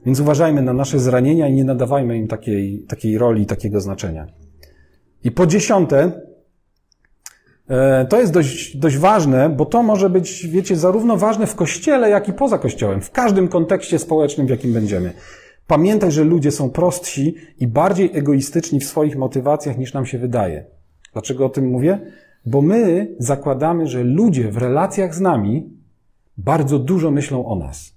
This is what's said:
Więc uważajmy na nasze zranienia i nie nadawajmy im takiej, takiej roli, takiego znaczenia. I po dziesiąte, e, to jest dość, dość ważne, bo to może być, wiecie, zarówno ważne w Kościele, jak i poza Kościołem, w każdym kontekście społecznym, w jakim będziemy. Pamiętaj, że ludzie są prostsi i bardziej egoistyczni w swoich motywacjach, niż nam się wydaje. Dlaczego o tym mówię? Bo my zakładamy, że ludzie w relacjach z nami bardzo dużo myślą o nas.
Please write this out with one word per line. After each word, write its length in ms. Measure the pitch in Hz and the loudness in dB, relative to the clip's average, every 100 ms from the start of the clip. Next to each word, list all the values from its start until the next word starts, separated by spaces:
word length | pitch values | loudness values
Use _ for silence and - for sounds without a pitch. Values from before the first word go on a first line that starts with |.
| 123 | 0
Więc 140 | 131 | 0
uważajmy 420 | 147 143 165 147 | 2 2 2 2
na 120 | 127 | 0
nasze 260 | 127 139 147 | 0 0 0
zranienia 480 | 127 127 127 165 147 | 2 2 2 2 2
i 60 | |
nie 100 | 135 | 2
nadawajmy 540 | 131 127 120 139 123 113 | 2 0 0 0 0 -2
im 100 | 110 | -4
takiej, 520 | 110 - 101 98 101 - | -6 -4 -2 -2 -6 -10
takiej 300 | - 110 107 | -6 -2 2
roli, 280 | 120 110 101 | 2 2 0
takiego 360 | 101 107 104 | -2 -2 -2
znaczenia. 460 | 98 95 95 80 76 - - - - _ _ _ _ _ | -4 -6 -8 -8 -12 -20 -20 -20 -20 _ _ _ _ _
I 80 | 127 | -6
po 140 | 120 175 | 2 2
dziesiąte, 680 | 190 - 208 160 139 175 - - - _ _ _ _ _ _ _ _ - _ _ _ _ | 2 2 2 4 2 2 -2 -16 -20 _ _ _ _ _ _ _ _ -20 _ _ _ _
e, 360 | 131 131 131 127 | 2 4 4 4
to 100 | 214 | 4
jest 140 | 233 | 4
dość, 440 | 165 143 - - 139 | 4 2 -2 -12 -2
dość 200 | 156 135 | 0 2
ważne, 520 | 175 214 151 131 147 | 4 4 4 4 2
bo 160 | 139 151 | 2 0
to 180 | 233 | 2
może 260 | 233 208 196 | 2 2 2
być, 380 | 185 170 - 170 | 2 0 -8 -4
wiecie, 280 | 170 190 175 | -2 0 0
zarówno 420 | 170 202 233 208 | 2 2 2 2
ważne 300 | 208 214 214 | 0 0 -2
w 80 | - | -2
Kościele, 540 | 170 - - 277 220 | -4 -2 0 2 4
jak 180 | 202 202 | 2 0
i 60 | |
poza 240 | 190 269 208 | -2 0 0
Kościołem, 440 | 131 - 104 98 | -2 -2 -2 -2
w 100 | 95 | -4
każdym 360 | - 247 196 180 | -2 2 2 2
kontekście 520 | 180 165 190 - 165 | 0 0 -2 0 -4
społecznym, 480 | - 156 147 147 135 | 0 0 0 0 -2
w 20 | |
jakim 240 | 131 131 | -2 0
będziemy. 400 | 113 107 98 90 - - - - _ _ | -2 0 -2 -4 -8 -20 -20 -20 _ _
Pamiętaj, 440 | 151 175 214 185 | 2 4 2 2
że 120 | 151 | 2
ludzie 280 | 156 170 143 | 2 2 0
są 180 | 143 135 | -2 -4
prostsi 680 | 123 175 175 - - 139 170 - - | 0 0 -2 -8 -4 -4 -4 -16 -6
i 80 | 123 | -2
bardziej 440 | 113 175 190 190 | 2 2 2 0
egoistyczni 640 | 160 143 139 135 170 165 147 | 0 0 0 0 -4 -2 -4
w 60 | - | -2
swoich 320 | - 151 139 | -2 -2 -2
motywacjach, 600 | 131 131 131 151 151 120 | -4 -2 -2 -2 -2 -6
niż 160 | 131 | -6
nam 120 | 139 123 | -6 -6
się 140 | 123 | -4
wydaje. 460 | 123 120 98 76 - _ _ _ - | -4 -2 -2 -4 -14 _ _ _ -14
Dlaczego 320 | - - 127 131 | -12 -8 -2 -2
o 40 | |
tym 200 | 135 131 | 0 -2
mówię? 300 | 123 143 202 - - _ _ - | 0 0 -2 -6 -20 _ _ -4
Bo 160 | 131 | 0
my 540 | 147 220 220 170 208 - | 2 2 2 0 -2 -8
zakładamy, 680 | 120 139 143 127 156 170 156 | -4 -4 -2 -2 0 0 -2
że 160 | 123 | -2
ludzie 480 | 123 147 226 143 113 | 0 2 2 2 -2
w 60 | 101 | -2
relacjach 580 | 123 135 190 196 185 160 | -2 0 0 -2 -4 -2
z 40 | |
nami 500 | 190 143 101 123 - - _ _ _ _ _ - | 0 0 0 -4 -6 -18 _ _ _ _ _ -10
bardzo 420 | 95 160 139 143 | -2 0 2 0
dużo 320 | 127 185 160 | 0 0 0
myślą 340 | 143 143 135 - | -2 -2 -6 -4
o 100 | 101 | -6
nas. 400 | 71 67 - | -6 -12 -20